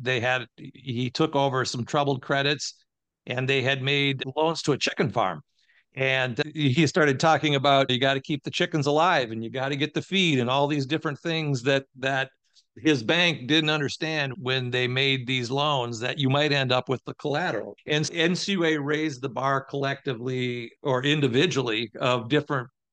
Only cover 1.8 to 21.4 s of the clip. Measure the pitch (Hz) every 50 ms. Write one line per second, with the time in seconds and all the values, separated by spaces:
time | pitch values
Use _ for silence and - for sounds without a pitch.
1.8 | 117 - - 151 143 139 139 131 - - 147 139 139 143 151 - - - - _
2.8 | _ _ _ _ _ _ _ _ _ - 123 127 131 131 139 135 120 131 139 135
3.8 | 127 135 143 143 143 139 135 123 127 127 135 151 156 165 160 - - 156 139 107
4.8 | - - - - 185 117 - 120 104 92 82 76 - _ _ _ _ _ _ _
5.8 | _ _ _ 135 135 135 131 131 127 127 117 123 147 151 - 156 147 135 123 160
6.8 | 160 135 - 185 156 143 135 131 - 160 156 143 156 151 143 139 131 143 139 139
7.8 | 139 131 127 117 135 135 139 135 - - 151 139 - 160 - - 175 170 165 156
8.8 | 139 147 143 151 165 185 175 147 127 110 113 113 113 113 113 131 131 139 147 139
9.8 | 151 147 - 160 - - 180 196 185 165 143 127 120 120 131 143 143 143 151 147
10.8 | 131 127 160 156 - 156 143 - - 170 165 160 156 147 139 120 117 143 139 135
11.8 | 135 _ _ 131 127 135 135 131 135 131 _ _ _ _ _ - _ _ _ 107
12.8 | - 156 151 123 113 107 160 170 180 175 156 127 127 117 151 160 156 151 156 151
13.8 | 143 127 - - 160 156 160 151 143 135 120 - 131 127 131 131 127 123 123 123
14.8 | 127 123 127 131 139 139 135 131 123 120 131 127 120 110 131 139 143 151 147 131
15.8 | 120 120 120 110 123 123 - 156 139 131 135 143 151 151 143 139 135 127 127 127
16.8 | - - 131 117 - 147 - - - 147 139 151 180 175 139 104 107 104 101 -
17.8 | _ - 151 151 156 - 175 170 160 170 185 170 - 202 196 190 170 160 156 151
18.8 | 139 143 151 151 156 160 135 123 131 - - 123 131 139 139 135 - - - 139
19.8 | 139 139 135 - _ 139 127 110 123 131 131 127 127 123 120 120 117 117 - _
20.8 | - 143 127 123 131 143 151 156 143 131 113 131